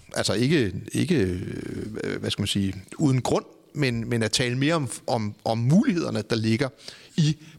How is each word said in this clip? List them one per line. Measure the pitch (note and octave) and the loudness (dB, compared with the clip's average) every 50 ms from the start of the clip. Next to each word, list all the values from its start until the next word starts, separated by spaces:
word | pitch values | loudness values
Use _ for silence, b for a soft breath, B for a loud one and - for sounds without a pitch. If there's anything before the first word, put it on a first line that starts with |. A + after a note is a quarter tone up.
| - - - | -8 -8 -4
Altså | A#2+ A2+ - G2 | -2 -2 0 0
ikke, | G#2 B2 C3+ F3 D3+ A#2 F#2 F2 - G#2+ - | 2 2 2 2 2 2 0 -2 -6 -8 -4
ikke, | - A#2 B2 C#3 F3+ C3+ F#2+ F#2 F2+ F#2 - - - - - - - - - G#2+ G#2+ - - | -2 0 0 2 2 2 2 2 0 -2 -4 -6 -8 -8 -8 -8 -8 -8 -8 -8 -8 -6 -6
øh, | G2+ G2 G2 | -6 -4 -4
hvad | G#2 G#2+ | -4 -4
skal | - - | -4 -2
man | G#2 G2+ | -2 -2
sige, | - G2+ G2 G2 F#2+ G2 - - - - | 0 0 0 0 -2 -6 -12 -12 -4 0
uden | D#3+ C3+ C3 B2+ | 2 2 2 2
grund, | - - D3+ G#3 - - - - _ _ - | 0 0 -2 -2 -2 -4 -12 -20 _ _ -4
men, | C#3+ C#3+ B2+ A#2 A#2 A2+ A#2+ | -2 0 0 0 -2 -2 -2
men | A#2+ A#2 A2 | 0 0 0
at | G#2+ | 0
tale | - - C3 A#2+ B2 C3 | 0 0 0 0 0 0
mere | C#3 D3+ E3+ | 0 2 2
om, | E3 C#3 A#2 - - - - | 0 -2 -4 -6 -8 -6 -2
om, | B2+ A#2 G#2+ G#2 G#2 - - | -2 -2 -2 -4 -6 -6 -4
om | A2+ A2+ A#2 | -2 0 2
mulighederne, | A#2 B2 D#3 G3+ D4+ C#4 F3+ E3+ D3 A#2+ A2 A2+ G#2 - | 4 4 6 6 6 4 2 0 -2 -2 -2 -4 -2 0
der | A#2 | 0
ligger | A2+ A2 A2 A2 G#2+ C#3+ C3 - B B B B B B B B B | 0 2 2 2 2 0 -2 -6 B B B B B B B B B
i | D3+ D3+ D#3 - B B B | 2 2 2 0 B B B